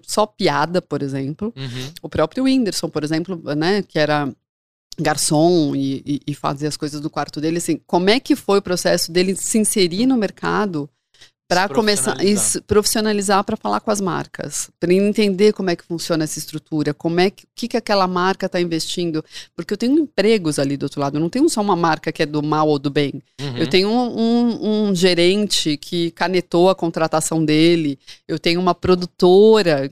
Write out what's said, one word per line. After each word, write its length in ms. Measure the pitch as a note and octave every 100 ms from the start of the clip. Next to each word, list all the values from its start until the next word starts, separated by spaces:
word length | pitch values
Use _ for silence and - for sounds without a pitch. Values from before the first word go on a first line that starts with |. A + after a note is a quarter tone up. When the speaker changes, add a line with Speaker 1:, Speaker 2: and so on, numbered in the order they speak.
| -
Speaker 1:
só 200 | - G#3+
piada, 560 | - F#3 C#3+ D#3 F3+
por 200 | - D3
exemplo. 520 | C#3 C3+ C3+ D#3 G#3+ C3+
Speaker 2:
Uhum. 360 | C3+ B2 C3 E3+
Speaker 1:
O 80 | D#3
próprio 340 | - D#3+ - C4
Whindersson, 440 | C4+ G#3 - E3
por 140 | D#3
exemplo, 380 | D3 D#3+ F3+ F3 - D3
né, 260 | D#3+ G3+
que 180 | F3+ D#3+
era 320 | D3+ D3+ C#3 - _ _ _ _ _ -
garçom 760 | D3+ D3+ - D3+ E3 F3 D3 C#3
e, 260 | C3+ C3+ -
e, 160 | C#3+ -
e 60 |
fazia 340 | C#3+ D3+ C#3+ D3+
as 100 | -
coisas 220 | D3+ D3
do 80 | D3+
quarto 300 | - C#3+ -
dele, 180 | D#3 E3+
assim, 200 | F3 D3 -
como 240 | F3 F#3
é 100 | A#3+
que 160 | - C#4+
foi 240 | - G3
o 20 |
processo 500 | G3 F3+ F3+ F3 -
dele 240 | E3+ F#3+ F#3
se 220 | - A3+
inserir 460 | G#3 A3 F3+ F3+ B3+
no 100 | B3+
mercado 720 | F#3+ - E3+ F3+ G#3 D#3+ C#3+ _ _ _ - _ -
pra 160 | F3+ G3
Speaker 2:
Se 60 |
Speaker 1:
começar 300 | C#3 G#3+ G3+ G#3 -
Speaker 2:
profissionalizar. 300 | F#3+ G#3 -
Speaker 1:
e 40 |
se 100 | -
profissionalizar 800 | - G#3 G3+ A#3 G#3+ G#3 G3 G3 G3+
pra 100 | G#3+
falar 240 | G#3 G#3
com 100 | -
as 120 | G#3
marcas, 680 | F#3 D3 C#3+ - C#3+ - - -
pra 140 | F3
ele 100 | F#3 G3+
entender 460 | G#3 G#3 F#3 G#3+
como 160 | G#3 F#3+
é 80 | E3+
que 60 | -
funciona 400 | E3+ - E3 D#3
essa 120 | -
estrutura, 540 | - D#3 - D#3 D3
como 280 | D3 E3+ E3+
é 80 | F#3+
que, 160 | - _
o 20 | -
que 120 | A#3+
que 80 | A#3
aquela 280 | A3 G3+ F#3
marca 440 | F3+ F3+ F#3+ F#3
tá 100 | F3+
investindo, 640 | F3 D#3+ - - F3 D#3 - - - -
porque 180 | F3
eu 40 | G#3
tenho 200 | A#3+ D4+
empregos 600 | D4 - G3+ A3+ D#3+ D3
ali 160 | C#3 C#3
do 80 |
outro 160 | C#3+ -
lado, 160 | C#3 D3
eu 60 |
não 80 | E3+
tenho 180 | B3 D#4
só 140 | A3+
uma 140 | G3+ F3
marca 360 | E3+ D#3 -
que 100 | D#3
é 20 | D#3
do 180 | D3+
mal 240 | D3+ D3+ D#3
ou 100 | D3
do 120 | C#3+
bem, 320 | C#3+ C#3+ C3+ - -
Speaker 2:
Uhum. 160 | C#3+ B2
Speaker 1:
eu 100 | E3
tenho 180 | F#3 G3
um, 300 | A#3+ A#3+ -
um, 720 | A3+ A#3+ A#3+ G3+ G#3 G#3+ G#3
um 60 | F3+
gerente 800 | F#3 E3+ F3 G3+ G#3 - D#3+ D3
que 340 | - F3 E3+
canetou 580 | - F3 F#3 E3+ E3+ F#3
a 60 | F#3
contratação 720 | E3+ E3 D#3+ D#3 - E3 D3+
dele, 520 | D3+ E3 E3+ D3+ C#3 - - -
eu 100 | D#3+
tenho 220 | F3+ E3+
uma 160 | F3+ F3
produtora 1120 | F3+ F3+ F3 - F3+ F#3+ G#3+ A3 F3+ C#3+ C#3